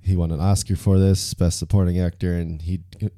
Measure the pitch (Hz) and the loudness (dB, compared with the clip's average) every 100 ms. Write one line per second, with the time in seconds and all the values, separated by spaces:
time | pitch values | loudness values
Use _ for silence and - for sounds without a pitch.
0 | 92 92 85 80 95 98 - 95 - 95 | 0 0 0 0 0 0 -2 -2 2 4
1 | 95 92 - - 87 - 82 101 90 87 | 4 2 -2 0 0 0 0 0 2 0
2 | 90 - 90 87 82 80 82 92 - - | -2 -2 -4 -4 -6 -8 -6 -8 -8 -10
3 | 107 | -10